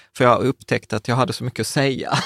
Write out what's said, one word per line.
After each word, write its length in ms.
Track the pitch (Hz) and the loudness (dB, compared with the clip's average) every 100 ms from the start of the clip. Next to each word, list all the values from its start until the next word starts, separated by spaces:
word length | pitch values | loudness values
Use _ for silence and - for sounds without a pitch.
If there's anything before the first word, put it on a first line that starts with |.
| - - | -10 2
för 60 | |
jag 180 | 123 117 | 4 4
upptäckte 540 | 127 - - 120 - 107 | 2 -2 -4 -4 -4 -6
att 120 | - | -2
jag 80 | 123 | 0
hade 180 | 117 | 0
så 100 | - | -2
mycket 160 | 120 - | -6 -6
att 80 | 110 | -4
säga 500 | 151 139 127 67 131 | 0 0 -2 -4 -4